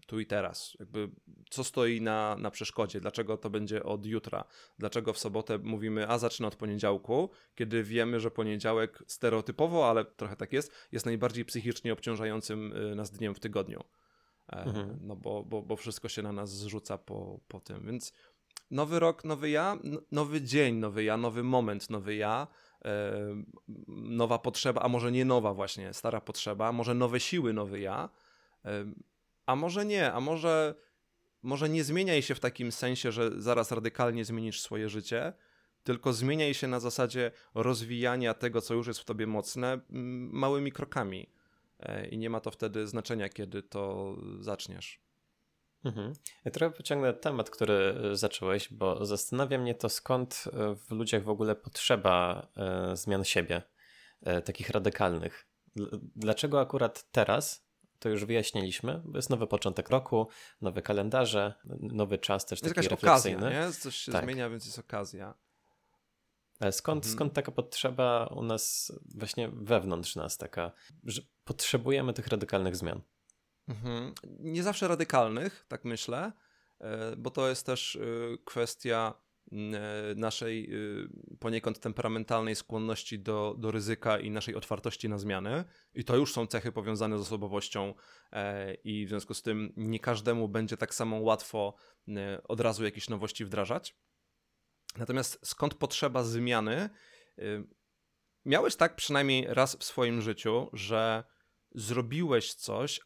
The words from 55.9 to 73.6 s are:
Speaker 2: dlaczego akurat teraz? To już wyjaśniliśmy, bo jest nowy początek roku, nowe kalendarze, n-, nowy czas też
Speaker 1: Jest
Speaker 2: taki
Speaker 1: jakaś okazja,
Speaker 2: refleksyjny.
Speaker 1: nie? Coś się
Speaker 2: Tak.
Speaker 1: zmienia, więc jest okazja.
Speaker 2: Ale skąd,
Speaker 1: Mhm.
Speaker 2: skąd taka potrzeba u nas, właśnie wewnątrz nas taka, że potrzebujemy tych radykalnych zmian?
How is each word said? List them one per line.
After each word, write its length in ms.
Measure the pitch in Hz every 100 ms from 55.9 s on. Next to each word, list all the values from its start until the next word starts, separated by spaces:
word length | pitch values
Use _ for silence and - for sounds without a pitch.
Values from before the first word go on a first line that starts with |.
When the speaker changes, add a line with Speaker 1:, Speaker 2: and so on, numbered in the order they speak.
| 104 - 110
Speaker 2:
dlaczego 440 | 107 107 147 143
akurat 500 | 135 135 117 - -
teraz? 600 | - 98 120 - - _ _ _ _
To 100 | 113
już 160 | 104
wyjaśniliśmy, 800 | 104 117 104 110 95 - 123 160
bo 140 | 160 147
jest 120 | -
nowy 160 | 117 110
początek 440 | 104 101 - -
roku, 380 | 131 131 113 110 - - _
nowe 220 | 101 98
kalendarze, 720 | - 104 107 131 120 104 104 -
n-, 140 | - 90
nowy 380 | 110 110 101 98
czas 280 | - 98 -
też 160 | 90
Speaker 1:
Jest 120 | 160
Speaker 2:
taki 120 | - 95
Speaker 1:
jakaś 120 | -
okazja, 320 | 170 135 104
Speaker 2:
refleksyjny. 360 | 92 120 143 175
Speaker 1:
nie? 60 |
Coś 240 | - 135 -
się 160 | -
Speaker 2:
Tak. 120 | -
Speaker 1:
zmienia, 260 | 127 131 117
więc 160 | 113 104
jest 120 | 120
okazja. 560 | - 107 98 98 98 - _ _ _ _ _ _ _ _ _ _ _ _
Speaker 2:
Ale 120 | 101
skąd, 320 | - - 151
Speaker 1:
Mhm. 120 | 113 110
Speaker 2:
skąd 160 | 147
taka 200 | 143 139
potrzeba 760 | 127 123 - 131 123 123 120 117
u 160 | -
nas, 500 | 113 110 - - - - -
właśnie 340 | - 107 - 113
wewnątrz 680 | 120 104 110 95 85 87 82
nas 200 | 76 -
taka, 360 | - - 85 - - -
że 180 | 117 - - _
potrzebujemy 680 | - - - 123 123 139 127
tych 160 | 117 -
radykalnych 480 | 110 104 98 92 90
zmian? 260 | 85 - - _ _ _ _ _